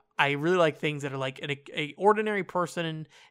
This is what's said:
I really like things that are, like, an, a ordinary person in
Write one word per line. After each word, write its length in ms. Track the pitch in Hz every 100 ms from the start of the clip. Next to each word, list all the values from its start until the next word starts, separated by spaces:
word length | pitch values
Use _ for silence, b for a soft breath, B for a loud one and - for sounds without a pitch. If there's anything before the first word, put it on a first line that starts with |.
| _ -
I 140 | 143
really 260 | 143 156 180
like 180 | 160 -
things 280 | 160 147
that 100 | 139
are, 20 | 135
like, 240 | 135 135
an, 100 | 151 139 -
a 200 | - 151 -
ordinary 480 | 190 214 214 208
person 400 | 175 180 170 -
in 220 | 165 160 156 B B